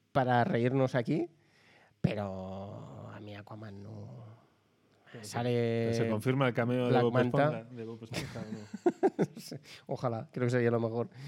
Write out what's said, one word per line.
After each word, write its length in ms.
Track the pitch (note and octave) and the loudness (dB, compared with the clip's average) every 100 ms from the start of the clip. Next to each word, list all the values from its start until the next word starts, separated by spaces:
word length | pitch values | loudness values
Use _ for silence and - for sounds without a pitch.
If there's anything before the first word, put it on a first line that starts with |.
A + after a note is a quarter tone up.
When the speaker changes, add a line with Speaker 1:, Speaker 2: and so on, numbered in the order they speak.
| _ | _
Speaker 1:
para 320 | C#3 B2+ A#2+ | 0 4 4
reírnos 500 | A2+ A#2 A#2+ C3+ C3 C3 | 4 2 2 4 2 2
aquí, 320 | A#2 D#3 F4 - _ _ _ _ _ _ | 0 0 -2 -8 _ _ _ _ _ _
pero 1080 | - G#2 G2+ F#2+ F#2 F#2+ G2 G#2+ A2 - G#2+ | 0 0 -4 -6 -8 -10 -10 -12 -14 -14 -14
a 80 | G#2+ | -14
mí 160 | G#2 G2+ | -14 -14
Aquaman 460 | G#2 A2 G#2+ G2 | -14 -14 -14 -14
no. 560 | G2+ G#2+ G#2 B2 A2+ A2 _ _ _ _ _ _ _ | -14 -14 -14 -16 -18 -20 _ _ _ _ _ _ _
Speaker 2:
Pero 120 | A#2+ | -16
se, 60 | G#2+ | -8
Speaker 1:
Sale 200 | A#2 A#2+ A#2+ A#2 A#2 A#2 | -2 0 2 2 2 2
Speaker 2:
pero 120 | A#2 | 2
se 40 | A2+ | 2
confirma 380 | A2 B2+ C3 C3 | 0 2 2 2
el 60 | |
cameo 300 | A#2 A#2 B2 B2 | 2 2 2 4
de 40 | |
Speaker 1:
Black 120 | B2+ | 4
Speaker 2:
Bob 100 | A#2+ | 4
Speaker 1:
Manta. 280 | B2 B2 C3+ | 4 4 4
Speaker 2:
Esponja, 200 | D3 A#2 A#2 | 2 0 -8
de 100 | B2 | -12
Bob 180 | A2+ A2+ | -10 -12
Esponja, 380 | A2+ - C#3 A#2+ | -10 -8 -8 -10
¿o 120 | G#2+ | -10
no? 760 | A2 G#2 - F4 - F4+ - G3+ | -10 -10 0 0 2 0 2 -2
Speaker 1:
<laughs> 20 | - | -2
Sí, 200 | - D3 - - - | -12 -14 -14 -18 -8
ojalá, 420 | C#3 C3 A2+ - | -2 -2 -2 -6
creo 140 | - B2 | 0 2
que 40 | |
sería 200 | B2 A#2 | 4 4
lo 80 | A#2+ | 4
mejor. 280 | A2+ A#2 A2+ B2 | 2 0 -4 -6